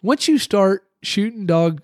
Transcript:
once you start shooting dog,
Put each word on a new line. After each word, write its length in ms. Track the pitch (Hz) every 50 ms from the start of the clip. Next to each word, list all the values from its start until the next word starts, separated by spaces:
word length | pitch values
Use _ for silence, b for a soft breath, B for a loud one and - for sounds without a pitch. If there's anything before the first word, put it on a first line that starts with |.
once 260 | - 208 302 285 - 320
you 100 | 311 262
start 480 | - - 214 202 196 190 196 190 - _ _ _
shooting 440 | - - - 202 202 226 233 220 196
dog, 360 | 175 165 165 170 170 160 143